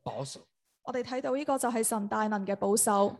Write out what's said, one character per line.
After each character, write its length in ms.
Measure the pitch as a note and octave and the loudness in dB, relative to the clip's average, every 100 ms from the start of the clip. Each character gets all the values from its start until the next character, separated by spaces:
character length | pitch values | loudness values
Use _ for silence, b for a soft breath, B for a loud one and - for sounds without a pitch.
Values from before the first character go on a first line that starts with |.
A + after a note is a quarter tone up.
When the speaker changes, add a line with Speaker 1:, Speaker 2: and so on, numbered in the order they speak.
Speaker 1:
保 180 | - A2 C3+ | -10 -8 -8
守。 200 | - - _ _ _ | -10 -18 _ _ _
Speaker 2:
我 100 | - | -8
哋 80 | B3+ | -6
睇 200 | A#3+ B3+ | -4 -4
到 120 | C4+ | -2
呢 120 | C4+ D4 | -2 0
個 120 | C4+ | 0
就 120 | B3 | 0
係 120 | A#3 | 0
神 260 | A3 A3 G3+ | 0 0 -2
大 180 | G#3+ G#3+ | 0 0
能 180 | G#3+ G3 | 0 -2
嘅 80 | |
保 220 | G3 G3+ G#3+ | 0 2 4
守。 400 | - G3+ G3+ - | 4 4 4 0